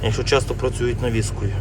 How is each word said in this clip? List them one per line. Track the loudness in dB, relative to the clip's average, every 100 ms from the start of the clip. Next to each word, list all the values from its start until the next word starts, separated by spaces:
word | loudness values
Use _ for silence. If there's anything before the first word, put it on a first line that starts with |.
Якщо | 0 0
часто | 2 2 2
працюють | 0 -2 0 -2 0
навіскою | 0 0 0 -2 -2 -2